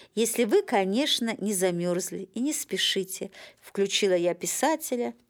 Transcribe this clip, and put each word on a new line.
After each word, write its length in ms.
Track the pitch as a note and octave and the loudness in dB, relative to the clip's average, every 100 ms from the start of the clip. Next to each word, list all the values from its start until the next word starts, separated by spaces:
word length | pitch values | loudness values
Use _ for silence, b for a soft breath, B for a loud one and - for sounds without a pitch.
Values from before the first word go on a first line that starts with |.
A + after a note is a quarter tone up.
| B | B
если 300 | G#3 A3+ - | -2 0 2
вы, 180 | A3+ F#4 | 4 4
конечно, 720 | G4+ A3 F#3+ G#3+ D4+ - A3+ G#3 | 4 2 2 2 2 0 -2 -2
не 160 | G3+ | -2
замёрзли 760 | F#3+ F#3 F3 F3 F3 F3+ F3 F#3+ | 2 2 2 0 0 -2 -8 -8
и 80 | A3 | -4
не 100 | C#4 | -2
спешите. 800 | C#4+ - F#3+ - F#3+ F#3 - - B B B | -2 -4 -2 0 0 -4 -8 -10 B B B
Включила 500 | - - G3 - G3 | -8 -2 0 2 2
я 220 | F3+ F3 | 4 2
писателя, 800 | E3+ F3+ - D4 D#4 - B3 A#3+ A#3 | -2 -4 0 0 0 -2 -4 -4 -8